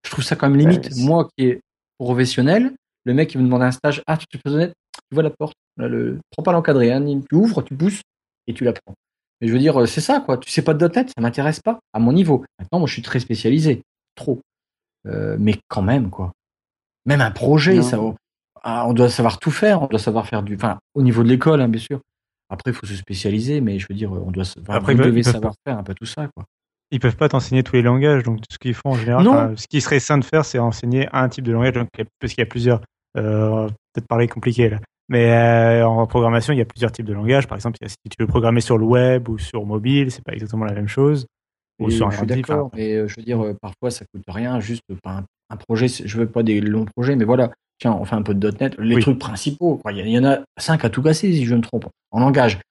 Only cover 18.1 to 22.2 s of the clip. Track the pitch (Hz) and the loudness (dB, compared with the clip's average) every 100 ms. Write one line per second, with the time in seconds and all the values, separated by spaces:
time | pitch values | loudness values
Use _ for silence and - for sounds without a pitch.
18.1 | 107 _ _ _ _ 117 117 117 120 120 | -6 _ _ _ _ -8 -4 0 4 2
19.1 | 117 117 - - - 214 190 139 110 107 | 4 0 0 -4 2 2 2 0 -2 0
20.1 | 110 104 107 101 101 113 101 _ 143 127 | -2 -2 -6 -6 -4 -4 -6 _ 0 2
21.1 | 113 117 127 160 151 123 113 - 135 _ | 4 4 4 4 2 2 -2 -6 -12 _
22.1 | _ | _